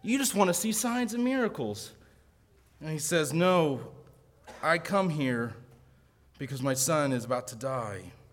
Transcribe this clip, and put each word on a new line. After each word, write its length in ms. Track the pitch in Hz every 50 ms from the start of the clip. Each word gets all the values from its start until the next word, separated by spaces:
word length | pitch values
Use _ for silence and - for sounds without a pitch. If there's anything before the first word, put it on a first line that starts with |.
| _
"You 160 | 190 233 277
just 160 | 277 233 -
wanna 200 | 196 202 185 170
see 180 | - - 220 214
signs 400 | 214 - 240 233 247 247 226 220
and 100 | 240 240
miracles." 680 | 247 262 269 247 208 208 - 135 110 104 101 - - - - - - - - _ _ _ _ _ _ _ - _ _ _ _
And 100 | 151 156
he 80 | 156 151
says, 340 | 139 - 175 165 156 135 131
"No, 560 | 165 175 185 185 180 160 151 139 120 - - - - - - - - _ _ _ _ _ - - - -
I 160 | 151 165 170
come 320 | 165 - 185 196 190 185
here 460 | 156 151 143 131 123 117 117 117 104 - - - - - - - - - _ _ _ _ _ - _ -
because 240 | 147 123 139 131 123
my 120 | 139 131
son 380 | 127 - - 165 156 147 139 131
is 120 | 123 113
about 240 | 117 127 123 123 -
to 80 | -
die." 560 | 113 123 135 131 127 117 107 101 95 90 90 92 - - -